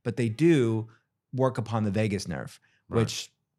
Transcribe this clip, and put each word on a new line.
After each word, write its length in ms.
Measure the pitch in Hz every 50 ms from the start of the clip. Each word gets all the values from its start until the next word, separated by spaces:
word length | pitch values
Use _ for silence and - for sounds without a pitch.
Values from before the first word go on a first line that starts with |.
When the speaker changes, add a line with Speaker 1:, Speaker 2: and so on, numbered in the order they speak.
| -
Speaker 1:
but 120 | 123 110
they 120 | - 120 117
do 600 | 110 117 156 170 165 139 120 113 110 110 110 113 - _ _ _ _ _ _ _ -
work 240 | 127 131 131 127 -
upon 240 | 104 104 117 113 107
the 60 | 104
vagus 380 | 95 107 110 104 101 95 - 92
nerve, 300 | 82 65 57 - - - _ _ _ _ _ -
Speaker 2:
Right. 120 | - 113
Speaker 1:
which 320 | 113 113 - - - - _ _ _ _ _